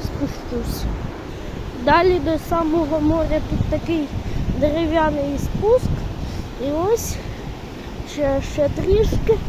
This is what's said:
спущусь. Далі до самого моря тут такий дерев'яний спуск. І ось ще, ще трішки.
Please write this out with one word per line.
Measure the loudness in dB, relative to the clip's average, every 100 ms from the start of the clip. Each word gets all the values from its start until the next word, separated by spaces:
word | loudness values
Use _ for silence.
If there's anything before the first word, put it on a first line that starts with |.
спущусь. | -6 -4 -4 -6 -6 -4 -4 -4 -2 -4 -6 -8 -10 -10 -8 -8 -8 -2
Далі | 4 6 6 4
до | 2 -2 0
самого | 0 2 2 2 2
моря | 2 2 2 0 0
тут | 0 0
такий | 0 0 -2 -2 -4 -4 -2 0 2
дерев'яний | 2 2 0 2 2 2 -2 -2
спуск. | -2 0 4 4 4 -2 -2 -6 -6 -6 -8 -4
І | -2 0 2
ось | 0 0 -6 -6 -8 -8 -10 -10 -12 -12 -10 -8
ще, | -2 0 0 -2
ще | 0 0
трішки. | 0 4 4 6 4 4 2